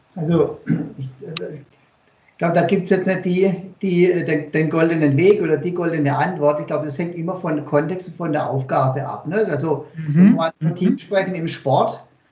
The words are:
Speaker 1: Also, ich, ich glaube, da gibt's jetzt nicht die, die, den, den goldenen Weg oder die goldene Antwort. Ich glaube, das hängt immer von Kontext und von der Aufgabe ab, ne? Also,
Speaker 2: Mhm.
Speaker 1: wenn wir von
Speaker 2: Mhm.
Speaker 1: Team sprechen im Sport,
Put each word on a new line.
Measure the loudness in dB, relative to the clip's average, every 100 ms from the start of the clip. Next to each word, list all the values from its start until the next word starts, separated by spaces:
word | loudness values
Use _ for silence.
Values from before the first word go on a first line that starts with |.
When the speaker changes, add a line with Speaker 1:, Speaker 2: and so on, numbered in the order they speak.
| _ -8
Speaker 1:
Also, | 0 2 2 -2 -2 -2 -2 -10
ich, | -14 -12 -12
ich | -10 -10 -12 -18 _ _ _ _ _ _ _
glaube, | 0 2
da | 2
gibt's | 0 2
jetzt | 0 0
nicht | -2 0
die, | 2 2 0 -8 -8
die, | -2 4 4 2 0
den, | -2 -2
den | 0 0
goldenen | 2 2 4 2 4
Weg | 6 4
oder | 2 0
die | -2
goldene | -2 -2 0 0 0
Antwort. | 0 2 0 0
Ich | -2
glaube, | -4 -4
das | -6
hängt | -6 -6
immer | -6 -6
von | -4 -4 0
Kontext | 0 0 -6 -10
und | -8
von | -4
der | -2 -2
Aufgabe | -4 -2 0 0 -2 -6
ab, | -10 -6
ne? | -2 -2
Also, | -2 -2 -4 -6
Speaker 2:
Mhm. | -12 -2 6
Speaker 1:
wenn | 6 6
wir | 0 -2
von | -4
Speaker 2:
Mhm. | 0
Speaker 1:
Team | 0 0
sprechen | 0 -2 0 -4
im | -6
Sport, | -4 0 2 0 -4 -16 _ _